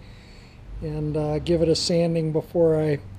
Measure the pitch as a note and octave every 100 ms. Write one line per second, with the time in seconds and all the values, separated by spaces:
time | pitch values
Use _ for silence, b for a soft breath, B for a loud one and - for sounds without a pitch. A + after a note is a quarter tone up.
0 | B B B B B B - - D#3+ D3+
1 | D3+ D3+ D3+ D3+ C#3 E3+ E3 D#3+ - E3+
2 | E3+ E3 D#3+ D#3 - F3+ E3 D#3 D#3 C#3+
3 | -